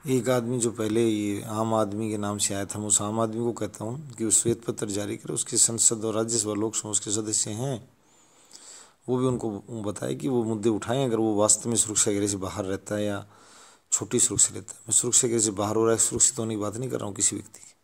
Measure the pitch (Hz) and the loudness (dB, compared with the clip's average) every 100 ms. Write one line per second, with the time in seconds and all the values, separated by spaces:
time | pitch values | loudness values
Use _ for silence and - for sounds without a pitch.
0 | 151 131 117 127 117 127 117 107 107 110 | 2 0 4 2 2 0 0 0 0 2
1 | 117 107 104 101 113 110 113 110 107 101 | 4 2 0 -4 -4 -2 2 2 2 0
2 | 110 104 104 104 - 98 98 107 104 - | -2 -2 -2 0 -2 -2 -4 -6 2 2
3 | 104 110 113 110 120 107 107 - 110 127 | 2 0 0 0 -2 -2 -6 -6 -8 -8
4 | 147 117 113 - 117 113 - 110 110 101 | -10 -4 2 2 2 0 -2 -4 -4 -4
5 | 104 113 - 147 - 113 - 117 - 113 | -4 -6 -6 -4 -2 2 2 4 2 2
6 | 110 107 113 117 104 104 110 107 107 104 | -2 0 0 0 0 0 -2 -2 -4 -4
7 | - 104 107 104 - 107 135 123 - _ | -2 -4 -2 -2 -2 -4 -4 -4 -8 _
8 | _ _ _ _ _ - - - - _ | _ _ _ _ _ -20 -20 -20 -20 _
9 | - 127 131 123 117 101 - 117 104 101 | -2 0 2 0 -2 -6 -8 -8 -6 -6
10 | - 135 143 123 110 110 110 104 110 127 | -6 -4 0 0 0 0 2 0 0 0
11 | 135 113 110 104 104 - 117 113 - 104 | 2 2 2 4 4 4 2 0 0 2
12 | - 101 101 98 92 98 98 98 - 104 | 2 2 0 -2 -4 -6 -4 -6 -4 -4
13 | 104 101 104 - - - - - _ - | -2 -4 -10 -20 -20 -20 -20 -20 _ -2
14 | 101 123 - 101 - 98 98 - - 110 | 0 2 2 2 0 0 -14 -18 -2 0
15 | 123 - 127 117 107 98 104 107 113 113 | 4 2 4 2 2 2 0 4 4 4
16 | - 120 - - 113 110 104 101 127 123 | 2 4 2 2 -4 -2 -4 -4 -4 -4
17 | 107 98 - 101 - - - _ | -6 -2 -2 -2 -10 -20 -20 _